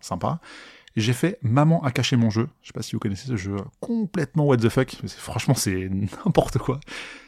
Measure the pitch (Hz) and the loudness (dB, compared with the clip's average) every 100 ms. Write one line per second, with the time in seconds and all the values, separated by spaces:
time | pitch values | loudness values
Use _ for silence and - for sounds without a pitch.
0 | - 90 - 165 - - - - - - | -8 -4 -2 -4 -8 -20 -20 -20 -8 -2
1 | 107 123 165 202 113 123 151 165 123 120 | 0 2 0 0 0 4 4 4 2 0
2 | 120 131 113 104 131 - - - 113 113 | 2 4 4 2 -2 -6 -14 -10 -6 -4
3 | 110 95 135 117 92 101 95 - - 233 | -4 -4 -4 -4 -4 -6 -8 -10 -6 -4
4 | 214 185 147 156 147 123 113 143 127 - | -2 -2 -2 2 4 6 4 2 0 -2
5 | 92 - - 117 - 117 - 92 95 95 | -12 -10 -8 -2 2 2 2 0 -2 -2
6 | 104 - 202 160 - 117 - 131 - - | -2 -2 0 2 2 0 -2 -6 -6 -14
7 | - - | -14 -16